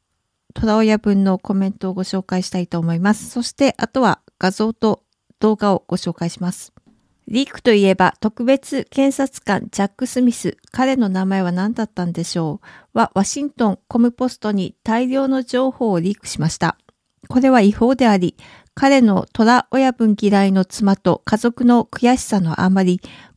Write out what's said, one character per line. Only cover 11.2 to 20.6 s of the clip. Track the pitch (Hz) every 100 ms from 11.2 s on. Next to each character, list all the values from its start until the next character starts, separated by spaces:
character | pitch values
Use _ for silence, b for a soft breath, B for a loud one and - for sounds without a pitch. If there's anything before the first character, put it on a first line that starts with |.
前 | 190 196
は | 180
何 | 180 202
だ | 233
っ | 214
た | -
ん | 180
で | 170
し | 170 175
ょ | 160 147 B B B
う | 226
は、 | 233
ワ | -
シ | 196 -
ン | 285
ト | - 226
ン | 185 -
コ | 240
ム | 240
ポ | 240 254
ス | -
ト | 214
に | 202 185 -
大 | - 226 254
量 | 269 269
の | 262
情 | 247 254 262
報 | - 233
を | 180
リ | 175
ー | 202
ク | -
し | -
ま | 156
し | -
た。 | 170 - _ _ _ _ -
こ | 247
れ | 269
は | 254
違 | 202
法 | 208 233
で | 262 240
あ | 202
り、 | 180 b b b b
彼 | - 269 277
の | 233 185 -
ト | - 220
ラ | 247 -
親 | 254 262
分 | 247 226 208
嫌 | 202 202
い | 196
の | 190